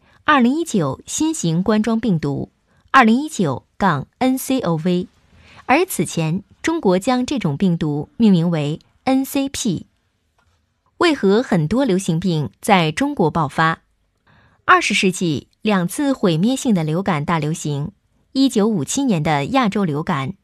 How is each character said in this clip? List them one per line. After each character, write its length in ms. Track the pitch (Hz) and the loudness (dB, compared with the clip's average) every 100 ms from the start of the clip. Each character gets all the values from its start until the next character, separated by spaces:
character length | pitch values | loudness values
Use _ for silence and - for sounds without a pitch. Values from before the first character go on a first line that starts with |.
| _ _ - | _ _ 2
“二 160 | 285 | 4
零 120 | 240 | 4
一 120 | 302 330 | 2 -2
九 360 | 202 143 - - | -2 -2 -4 -8
新 280 | - 311 | -4 -2
型 300 | 320 170 160 | -2 -2 0
冠 180 | 196 214 | 0 0
状 160 | 220 226 | 0 0
病 220 | 233 165 | 0 0
毒”， 320 | 147 139 - _ _ _ - | -2 -6 -8 _ _ _ -2
二 140 | 269 226 | 4 4
零 180 | 240 | 4
一 60 | 302 | 0
九 360 | - 160 123 _ - | -2 -2 -2 _ -2
杠 300 | 196 147 - - | 0 0 -6 -2
N 200 | 262 262 | -2 -2
C 220 | - 262 | -2 -2
O 160 | 175 160 | 0 -2
V。 320 | 175 180 208 _ _ _ - - - | 0 -2 -4 _ _ _ -20 -12 0
而 200 | 285 381 | 2 2
此 200 | - 156 | -2 -4
前， 380 | - 160 190 - _ | -2 -2 -4 -8 _
中 200 | - 330 | -4 0
国 180 | 214 180 | 2 0
将 260 | 262 247 254 | 0 -2 -2
这 140 | 277 | -2
种 160 | 170 143 | -2 0
病 220 | 190 170 | 0 0
毒 320 | 156 147 - - | -2 -4 -6 2
命 160 | 220 | 4
名 180 | 175 175 | 4 2
为 280 | 165 147 160 _ _ - | -2 -4 -6 _ _ -2
N 180 | 269 | 0
C 240 | 269 277 277 | 0 -4 -4
P。 400 | - 220 151 - _ _ _ _ _ _ _ _ _ _ - | -4 -4 -4 -8 _ _ _ _ _ _ _ _ _ _ 0
为 180 | 339 285 | 0 2
何 260 | 190 208 | 2 2
很 260 | 262 180 156 | 2 0 0
多 180 | 233 277 | 0 0
流 120 | 185 | 0
行 220 | 190 165 | 0 -2
病 300 | 190 156 135 _ | 0 -2 -4 _
在 320 | - 190 156 | 0 2 2
中 240 | 156 277 285 | 0 -4 0
国 160 | 156 | 0
爆 160 | 170 147 | 0 -2
发？ 360 | - 160 165 _ _ _ _ _ _ _ _ - | 0 -2 -2 _ _ _ _ _ _ _ _ 2
二 160 | 254 | 2
十 120 | - | 2
世 160 | 202 190 | 0 0
纪 380 | - 175 139 - _ | 0 -2 -2 -6 _
两 260 | 214 190 175 | -2 0 0
次 240 | - 285 | -2 -2
毁 260 | 254 196 156 | 0 0 2
灭 160 | 214 | 0
性 220 | 269 262 185 | 0 0 0
的 80 | |
流 180 | 156 165 | 0 -2
感 220 | 196 151 | -2 -2
大 160 | 160 160 | -2 -2
流 140 | 151 | -2
行， 380 | 170 151 143 147 - _ _ _ | -4 -4 -6 -6 -12 _ _ _
一 160 | 262 269 | 0 2
九 180 | 214 208 | 2 0
五 160 | 208 | 0
七 220 | 131 - 277 | -2 -2 0
年 180 | 165 | 0
的 220 | 151 143 143 | 0 -2 0
亚 220 | 262 220 | 0 0
洲 160 | 208 185 | 0 -2
流 180 | 143 | -2
感 300 | 175 147 135 - | -4 -4 -6 -10